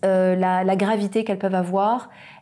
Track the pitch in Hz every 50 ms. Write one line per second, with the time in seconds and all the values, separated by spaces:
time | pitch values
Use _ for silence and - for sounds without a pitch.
0 | - 196 190 190 185 185 185 185 185 185 185 185 185 190 190 190 202 196 226 214
1 | 208 196 190 220 220 220 202 190 196 196 190 185 185 175 185 196 196 208 233 254
2 | - - - - - - - -